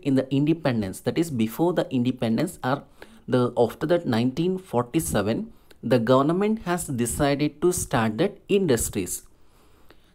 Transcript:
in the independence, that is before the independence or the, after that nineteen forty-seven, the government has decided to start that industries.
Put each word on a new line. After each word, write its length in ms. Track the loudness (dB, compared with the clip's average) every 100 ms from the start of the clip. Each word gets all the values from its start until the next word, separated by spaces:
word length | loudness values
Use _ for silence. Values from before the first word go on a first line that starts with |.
in 120 | 0
the 120 | 0 2
independence, 640 | 0 2 0 0 -2 -4 -6
that 180 | -4 -2
is 120 | -2
before 420 | 0 -2 0 0
the 140 | 0 0
independence 680 | 0 0 0 -2 0 -2 -4
or 220 | -4 -4 -6 -20 -20 -18 -2
the, 260 | 0 2 2
after 300 | 0 0 0
that 200 | 0 2
nineteen 520 | 0 0 0 0 -2
forty-seven, 920 | -2 -2 0 -2 0 0 0 -2 -6 -14 -20 -10
the 160 | 0 2
government 640 | 4 4 4 2 0 0
has 220 | -2 -4 -2
decided 760 | -2 -2 0 0 2 -2 0
to 100 | 0
start 460 | 0 -2 0 0 0
that 200 | -2 -4 0
industries. 720 | 2 2 0 0 -4 -6 -8 -12 _ -20 _ _ -20 -20 -20 _